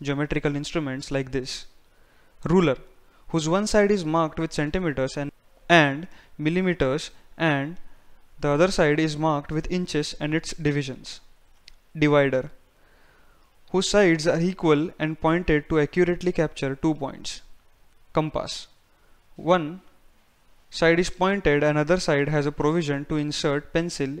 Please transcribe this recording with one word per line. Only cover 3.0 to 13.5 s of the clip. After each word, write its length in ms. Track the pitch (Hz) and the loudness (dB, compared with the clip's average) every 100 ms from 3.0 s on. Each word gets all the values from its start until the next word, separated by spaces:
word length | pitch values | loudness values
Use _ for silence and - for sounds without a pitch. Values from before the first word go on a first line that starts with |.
| - _ - | -20 _ -6
whose 220 | 165 151 | -4 0
one 180 | 185 214 | 0 2
side 240 | 214 202 | 2 4
is 140 | 208 156 | 2 0
marked 340 | 165 160 160 | 0 -2 -4
with 140 | 160 | -6
centimeters 640 | - 147 190 175 135 131 - | -4 -4 -2 -2 -2 -4 -4
and, 120 | 143 - _ _ - | -10 -10 _ _ 4
and 400 | 170 143 139 180 - - - | 6 6 2 -8 -16 -18 -6
millimeters 760 | 151 180 185 170 135 143 - - - - | -2 0 0 0 0 0 -6 -16 -16 -4
and 380 | 160 139 143 175 - - - - - - | 0 0 -4 -10 -14 -16 -20 -20 -20 -4
the 80 | 147 | 0
other 240 | 143 185 | 2 2
side 260 | 196 156 151 | 4 2 2
is 200 | 160 147 | 0 0
marked 340 | 160 143 143 | -2 -2 -4
with 180 | 156 - | -6 -4
inches 460 | 180 180 151 151 - | -4 -2 -4 -4 -6
and 120 | 151 | -4
its 200 | 156 - | -4 -4
divisions. 640 | - 147 143 135 123 - - - - _ - - - _ | -4 -2 -2 -4 -10 -14 -18 -20 -20 _ -20 -20 -20 _
Divider, 560 | 160 147 147 139 131 139 - _ _ _ _ _ _ - _ _ | 2 4 6 4 0 -4 -14 _ _ _ _ _ _ -20 _ _